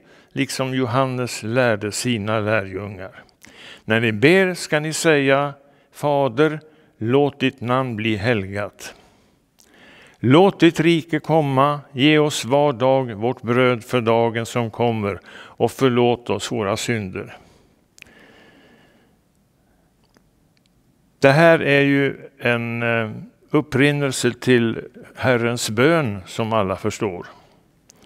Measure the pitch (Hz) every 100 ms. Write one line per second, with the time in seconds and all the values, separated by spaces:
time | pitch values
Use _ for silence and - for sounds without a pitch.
0 | _ - _ 131 135 - 131 131 120 127
1 | 131 123 120 - 110 127 123 104 104 -
2 | 127 117 104 110 104 110 98 95 101 92
3 | 95 - - _ - - - - - 113
4 | 117 107 139 190 185 175 - 151 156 151
5 | 165 147 135 139 143 139 _ _ _ -
6 | 147 143 135 113 156 151 - _ _ -
7 | 110 135 143 - 131 - 113 131 131 107
8 | 110 104 117 110 95 101 101 - - -
9 | _ _ _ _ _ _ _ _ - -
10 | - - 113 151 196 - 165 - 160 165
11 | - 151 - 160 143 131 143 147 - 131
12 | 147 151 147 - 117 139 147 110 131 135
13 | 123 101 117 127 110 120 127 120 - 123
14 | 113 113 117 113 113 123 113 - 120 110
15 | 101 87 - - - - 117 - 131 120
16 | 120 113 - 101 - 120 98 110 - 113
17 | 95 92 120 - _ _ _ _ _ _
18 | - - - - - _ _ _ _ _
19 | _ _ _ _ _ _ _ _ _ _
20 | _ _ _ _ _ _ _ _ _ _
21 | _ - 139 147 165 165 139 139 143 139
22 | 139 - - _ 123 117 117 117 120 117
23 | 110 117 202 _ - 151 - 123 143 143
24 | 139 - 120 117 131 123 117 - - -
25 | - - 127 123 117 120 - 110 143 170
26 | 127 101 - - 110 110 95 92 107 -
27 | 107 85 - - _ _ _ _ _ _